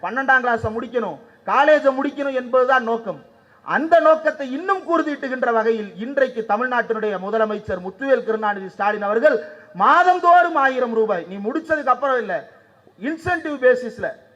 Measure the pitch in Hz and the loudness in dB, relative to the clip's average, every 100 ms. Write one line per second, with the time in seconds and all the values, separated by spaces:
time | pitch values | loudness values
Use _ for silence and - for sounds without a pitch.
0 | 175 233 269 262 247 233 226 220 240 240 | -6 -6 2 2 2 -2 -2 -6 -4 -4
1 | 208 151 - _ - 220 302 302 269 262 | -4 -8 -16 _ -2 2 4 4 4 0
2 | 277 277 277 262 247 254 254 262 233 233 | -4 -4 -4 -4 0 0 4 2 2 -4
3 | 226 156 - _ _ _ - 175 320 339 | -6 -12 -14 _ _ _ -4 -2 4 4
4 | 311 320 311 302 269 269 370 381 - 330 | 6 2 0 -6 -8 -8 -2 -4 0 0
5 | 302 285 269 254 247 233 220 226 208 180 | 0 -4 -6 -4 0 0 0 -2 -4 -10
6 | 233 277 254 233 220 208 247 247 233 220 | -6 0 0 -2 -4 -2 0 -2 -2 -2
7 | 214 190 190 220 214 208 - 185 180 - | -2 -4 -4 -2 -2 -2 -6 -8 -8 -8
8 | 269 247 220 214 214 202 190 - 202 208 | 0 0 0 -2 -2 -4 -8 -4 -2 0
9 | 202 220 285 277 - - - 175 208 311 | -2 2 2 2 -4 -16 -18 0 4 6
10 | 359 359 349 349 339 320 269 262 247 226 | 4 4 6 6 6 2 0 0 -2 0
11 | 220 190 165 196 202 294 320 311 262 254 | 0 -2 -6 -8 -6 -6 -4 -4 0 0
12 | 277 254 214 170 - - _ _ _ _ | 0 -2 -2 -6 -8 -20 _ _ _ _
13 | 214 320 359 349 320 285 254 247 247 208 | -8 -6 -4 -4 -4 0 2 2 0 -8
14 | 185 - _ | -8 -10 _